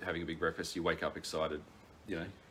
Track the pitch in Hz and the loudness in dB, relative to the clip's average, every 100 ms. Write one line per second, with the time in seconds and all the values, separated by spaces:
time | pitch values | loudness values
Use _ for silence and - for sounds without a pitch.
0 | 92 82 85 82 85 - 82 - 85 80 | 0 0 0 2 2 2 -2 2 2 4
1 | 80 76 - 80 80 73 - - - - | 2 0 -2 2 2 0 -4 -16 -20 -16
2 | - 87 90 - - | -4 -2 -2 -8 -18